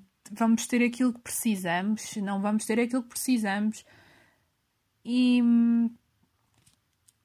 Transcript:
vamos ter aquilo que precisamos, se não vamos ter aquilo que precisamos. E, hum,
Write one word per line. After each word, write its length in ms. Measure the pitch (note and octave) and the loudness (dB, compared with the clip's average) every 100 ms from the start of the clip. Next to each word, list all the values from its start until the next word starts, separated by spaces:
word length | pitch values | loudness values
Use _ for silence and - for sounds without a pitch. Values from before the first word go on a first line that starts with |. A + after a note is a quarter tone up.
| _ _ - | _ _ -14
vamos 360 | G#3 A3+ A3+ - | -2 2 2 2
ter 180 | B3 A#3+ | 0 0
aquilo 260 | A#3+ B3+ | 2 -2
que 80 | A#3+ | -2
precisamos, 840 | - - A#3 G3+ F3+ E3+ G3+ G#3+ | -8 -4 -2 -2 -2 -2 -2 -4
se 180 | - - | -6 -8
não 180 | G3 G3 | -4 -2
vamos 240 | G3+ G#3+ | -2 -2
ter 160 | - A3+ | 0 0
aquilo 220 | A#3+ B3+ | 0 -2
que 80 | A#3+ | -6
precisamos. 760 | - - B3+ G#3+ G3 G#3 G#3+ - - _ _ _ _ _ _ _ _ _ _ | -8 -2 0 0 -2 -4 -6 -12 -20 _ _ _ _ _ _ _ _ _ _
E, 380 | - B3 B3 B3 | -4 2 4 4
hum, 480 | A#3+ A#3 A#3 A#3 A#3 - _ _ _ _ _ _ _ _ _ _ _ _ | 4 4 4 2 0 -4 _ _ _ _ _ _ _ _ _ _ _ _